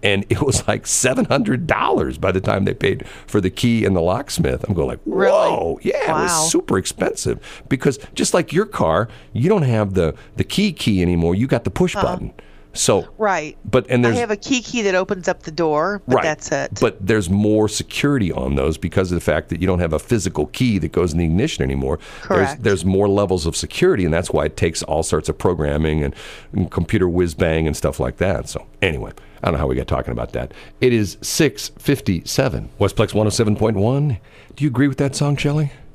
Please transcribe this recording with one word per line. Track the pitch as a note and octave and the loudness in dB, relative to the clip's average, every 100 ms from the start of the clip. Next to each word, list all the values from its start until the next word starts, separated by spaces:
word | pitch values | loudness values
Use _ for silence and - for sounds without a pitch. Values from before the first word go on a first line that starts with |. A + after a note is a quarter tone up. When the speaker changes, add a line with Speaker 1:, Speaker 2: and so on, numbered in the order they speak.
Speaker 1:
and | G2+ G2 G2+ | 2 0 0
it | - | 0
was, | D3 A#2+ - | 2 0 0
like, | A2 - | -2 -2
seven | - B2 B3+ A3+ | 0 0 0 2
hundred | C3+ G#2+ A#2+ D3+ | 0 0 -2 0
dollars | - - D4 C#2+ C2 | 0 2 2 0 -2
by | E2+ | 0
the | F#2 | 0
time | G#2 G#2 | 0 0
they | G2 | 0
paid | F#2+ G2 G2 - - - | 0 -2 -2 -6 -18 -2
for | A2 | 0
the | F#2 | 0
key | - B2 A#2 | 0 0 2
and | G2 F#2 | 2 2
the | |
locksmith. | E2 G2+ - - C#2+ B1+ - | 2 0 -4 -2 0 -2 -2
I'm | |
going | F2+ C2+ | -2 -2
like, | A#1+ - | -4 -4
Speaker 2:
Really? | - - | 0 4
Speaker 1:
"Whoa." | - - - E2+ - | 4 2 0 -2 -4
Yeah, | - - - D#3 | -4 -2 -2 0
it | |
was | F3 | 0
Speaker 2:
Wow. | E3 | 2
Speaker 1:
super | D#3+ D#4+ - F#2+ | 2 0 0 -2
expensive | - - - A4+ - - - - - | -2 -4 -4 -2 -4 -6 -8 -20 -6
because | C3 C#3+ C3 - | 0 0 -2 -10
just | - - | -4 0
like | F#3 - | 0 0
your | D3+ A3 | 0 -2
car, | - F2+ D#2+ A2+ - - | 0 2 2 0 -6 -10
you | G#2+ C#3+ | -2 2
don't | G#3+ | 2
have | C3+ A2+ G#2 | 2 2 2
the, | F#2+ D#2+ - - - | 0 0 -2 -14 -6
the | |
key | - - G#3 | -4 0 0
key | D#3 - G2 | 0 0 2
anymore. | F2+ F2 E2+ | 2 2 2
You | F#2 C3 | 2 2
got | C3+ | 0
the | - | -2
push | - F3+ G3+ | 0 0 2
Speaker 2:
Uh-uh. | |
Speaker 1:
button. | F#3+ F3+ - - - - - | -2 -2 -8 -14 -20 -20 -18
So, | - - G2+ - - | -4 2 2 2 -2
Speaker 2:
Right. | G#3+ F3+ D3+ - | 0 0 -2 -10
Speaker 1:
but, | - B2+ - | 2 2 4
and | B2 | 2
Speaker 2:
I | A#2+ | 4
Speaker 1:
there's | A2+ | 2
Speaker 2:
have | A#3 | 0
a | G#3 | -2
key | - B3+ | 0 -2
key | A3 B3 | -2 -2
that | G3+ F#3 | 2 0
opens | F#3 G3 F3 | 0 -2 -2
up | F3 | -4
the | - | -6
door, | D#3 D#3+ D3+ E3+ G3+ - | -2 0 2 0 -2 0
but | B2 | 0
Speaker 1:
Right. | |
Speaker 2:
that's | D#3 D3+ - | 2 -4 -4
it. | C#3+ C#3 - | -4 -4 0
Speaker 1:
But | A#2+ - F#2+ | -2 -2 0
there's | G#2+ F2 | 0 2
more | G2 G#2+ G#2+ G#2+ | 2 4 4 2
security | - - - C#3+ C#3+ F#2 | -2 -8 -2 0 2 0
on | C2+ B1+ C#2 | -2 -2 0
those | C2+ D#2+ | 0 -2
because | F2+ G2+ F#2+ | -2 0 0
of | F2 | 0
the | |
fact | E2+ D#2+ - | 0 -2 -2
that | E2 | -2
you | F#2 | 0
don't | F2+ | 2
have | F2 | 0
a | D#2 | -2
physical | - A#2 F2+ D#2+ D2+ | 0 -2 -2 -4 -4
key | - B2+ G2 | 0 0 2
that | D#2 | 0
goes | F2 F2 | 0 0
in | D#2 | 2
the | |
ignition | E2 E2 D3+ - | 2 2 0 -2
anymore. | C2 C2+ C2 D#2 - - - | -2 -2 -2 -4 -6 -18 -2
There's, | F3+ - | 0 0
Speaker 2:
Correct. | D3+ | 0
Speaker 1:
there's | A2+ F#2+ | 0 0
more | F2 F#2+ G2+ | 2 2 4
levels | G2 G2+ F#2 E2 | 2 2 0 0
of | - | -4
security, | D#2+ - F3+ D3 | -8 0 2 2
and | F2 | 2
that's | E2 F2 | 0 0
why | D#2 D#2 | 0 -2
it | - | 0
takes | E2+ E2 | -2 -2
all | - D2+ | -4 -2
sorts | D#2+ E2+ D#2 | 0 -2 -2
of | D#2 | -2
programming | F#2+ F2 D2 D2 D#2 D#2 | 0 0 0 0 0 0
and, | C#2 - - - - | -2 -6 -16 -18 -8
and | G2 F2+ | -4 -2
computer | - E2+ G#2+ F2+ | -2 0 2 2
whiz | F2 F2 | 2 0
bang | D2+ F2 D#2+ D#2+ | 2 0 2 0
and | D2+ | 0
stuff | D2+ - | -4 -2
like | B1+ - | -4 -2
that. | F2+ D#2 - | -2 -2 -6
So | - - - | -12 -12 -4
anyway, | F#2+ D2 - - - - | -2 -2 -8 -14 -20 -6
I | - | -2
don't | |
know | D#2 | 0
how | D2 | 0
we | B1+ | -2
got | B1+ | -2
talking | C2 - | -2 -2
about | A#1 A#1 | -6 -6
that. | A#1+ B1 - - - | -6 -8 -12 -20 0
It | B2+ | 2
is | A#2 G2+ - | 4 0 -4
six | - - D#3 - - - | -8 0 0 0 -12 -6
fifty-seven. | - C3+ - F2 - - C3+ C2+ G1+ - | -2 0 0 -2 -2 0 0 -2 -8 -2
Westplex | G2+ - G#2+ | -2 2 0
one | G#2 G#2+ | 2 0
oh | |
seven | - A2 G#2 | 2 0 2
point | A2 G#2 | 0 2
one. | G#2 C#3 D3 A#2 - - - - | 0 2 0 -2 -8 -20 -20 -4
Do | |
you | D3 | -2
agree | A#2 C#3+ | 2 0
with | C3+ | 2
that | C#3 | -2
song, | C3 C#3+ C#3 | 0 0 0
Shelley? | C#3+ D3 D3 - - | 0 0 -2 -4 -20